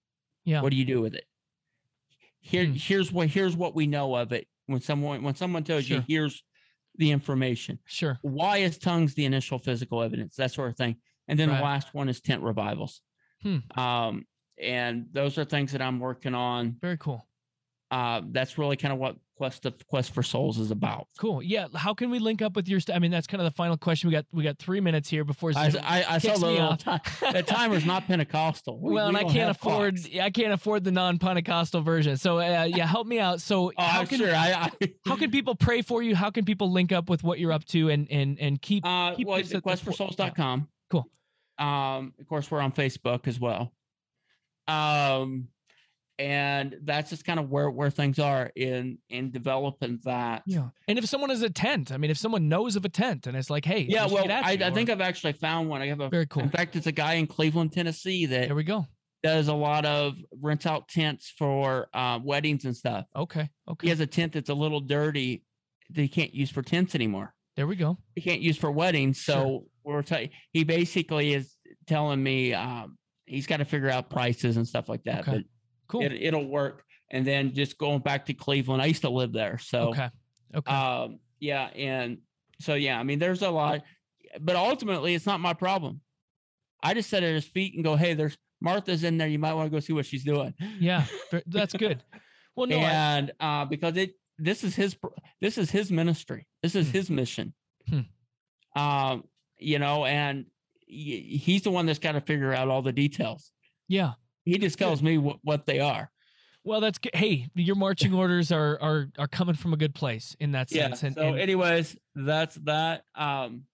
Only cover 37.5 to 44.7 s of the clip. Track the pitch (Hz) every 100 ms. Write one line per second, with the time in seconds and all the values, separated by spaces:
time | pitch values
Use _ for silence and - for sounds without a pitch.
37.5 | 156 - 170 160 147 147 143 139 143 147
38.5 | 139 - 208 175 180 175 180 202 190 185
39.5 | 190 190 185 - 165 190 - 185 - 139
40.5 | 127 147 _ - 165 123 _ _ _ _
41.5 | - 143 143 135 135 131 - - 156 139
42.5 | 156 135 135 139 - 123 120 - 120 123
43.5 | 98 120 _ _ _ _ _ _ _ _
44.5 | _ -